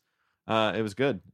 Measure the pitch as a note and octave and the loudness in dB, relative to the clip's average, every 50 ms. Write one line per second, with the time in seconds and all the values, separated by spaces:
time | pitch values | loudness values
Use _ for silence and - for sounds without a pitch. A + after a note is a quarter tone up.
0 | _ _ _ _ _ _ _ _ - G#2+ A2 A2 A2 G#2 F2+ G#2+ A2 G#2+ G2+ - | _ _ _ _ _ _ _ _ -6 -2 0 2 2 2 0 -2 -4 -4 -2 -2
1 | C3+ C#3+ A2+ F2+ - - | -2 -2 -2 -4 -8 -12